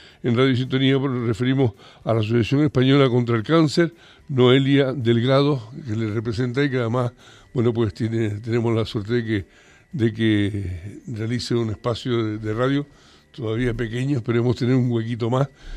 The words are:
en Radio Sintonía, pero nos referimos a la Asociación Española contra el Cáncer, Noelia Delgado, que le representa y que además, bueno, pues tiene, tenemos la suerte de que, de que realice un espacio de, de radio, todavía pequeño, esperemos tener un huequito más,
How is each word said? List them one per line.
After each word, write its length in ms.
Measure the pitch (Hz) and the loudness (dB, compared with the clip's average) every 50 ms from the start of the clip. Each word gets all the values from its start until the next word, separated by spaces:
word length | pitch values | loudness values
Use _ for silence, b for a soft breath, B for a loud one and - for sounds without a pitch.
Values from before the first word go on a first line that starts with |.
| B B B B | B B B B
en 120 | B 131 117 | B 0 2
Radio 220 | 117 131 135 131 | 2 2 2 2
Sintonía, 380 | 117 131 127 131 131 135 131 135 | 0 -2 -2 0 2 2 2 2
pero 160 | 135 131 143 | 2 0 -2
nos 180 | 123 123 120 117 | -2 -2 -2 -2
referimos 440 | 113 - 123 127 135 135 135 117 - B B B B B | -2 0 0 0 2 2 2 0 0 B B B B B
a 120 | B - 113 | B -2 0
la 60 | 113 | 0
Asociación 440 | 107 104 117 117 107 - 135 143 151 | 0 0 2 0 2 2 2 2 2
Española 460 | 147 - 131 127 131 135 143 139 131 | 2 2 2 4 4 4 4 4 4
contra 260 | 117 123 120 117 117 | 2 0 0 0 0
el 60 | 113 | -2
Cáncer, 500 | 107 - 156 165 160 143 - 175 170 156 - b b b b b b - | 0 2 2 4 4 2 2 2 0 0 -2 b b b b b b -4
Noelia 640 | 143 123 127 123 127 139 135 135 139 139 139 131 127 | 2 4 6 6 6 6 4 4 4 2 2 2 -2
Delgado, 760 | 143 117 113 120 117 117 131 135 139 143 143 147 127 107 110 135 - - | -2 0 2 2 2 4 4 4 4 4 2 0 -2 -6 -12 -16 -14 -8
que 80 | 123 104 | -6 -4
le 160 | 113 113 107 | -4 -2 -2
representa 540 | 101 120 107 120 110 104 127 123 120 135 143 | -2 -4 -4 -4 -2 -2 -2 -2 0 0 0
y 60 | 143 | 0
que 80 | 127 131 | 0 0
además, 340 | 120 113 117 127 123 120 - B B B B B B B | -2 0 0 0 -2 -2 -6 B B B B B B B
bueno, 220 | - 143 113 123 113 | -2 0 0 2 2
pues 180 | 113 117 104 | 2 0 -2
tiene, 380 | - - 117 113 113 113 113 104 104 101 | -2 -4 -4 -2 -2 -2 -2 -2 -4 -6
tenemos 340 | 113 113 113 120 113 117 113 | -6 -4 -2 0 0 0 0
la 120 | 110 110 | 0 -2
suerte 260 | - - 117 101 101 | -2 -4 -6 -4 -2
de 120 | 120 120 113 | -2 -2 -2
que, 200 | 110 110 98 92 b b b b b b b b b | 0 -2 -4 -4 b b b b b b b b b
de 200 | - 143 110 117 110 | -4 -2 0 0 0
que 880 | 110 113 110 107 104 101 98 104 101 98 92 90 85 85 104 - - - 180 | 0 2 2 2 2 2 0 -2 -4 -6 -6 -8 -10 -12 -14 -16 -14 -12 -12
realice 460 | 123 101 113 113 123 117 - - 127 | -8 -6 -6 -4 -4 -4 -4 -2 -2
un 140 | 117 117 110 | -2 -2 -2
espacio 540 | 104 - - 120 117 - - 131 120 117 110 | -4 -4 -4 -4 -4 -4 -4 -4 -2 -2 -2
de, 140 | 110 107 110 | -2 -4 -6
de 160 | 110 107 107 | -6 -6 -2
radio, 320 | 113 123 135 139 143 143 143 b b b b b b b b - | -2 0 0 0 -2 -4 -6 b b b b b b b b -14
todavía 380 | - 123 107 110 113 127 120 113 | -8 -6 -4 -2 -2 -2 -2 -2
pequeño, 420 | 113 123 110 110 123 131 139 147 | -4 -6 -6 -4 -4 -2 -2 -2
esperemos 400 | 123 104 - 117 117 117 123 113 | -2 -2 0 0 2 2 0 0
tener 180 | - 120 120 131 | 0 0 0 2
un 160 | 131 123 127 | 2 2 0
huequito 380 | 120 113 113 113 123 110 120 113 | 0 -2 -2 -4 -4 -4 -2 0
más, 200 | 123 131 139 - B B B B B | 0 0 0 -2 B B B B B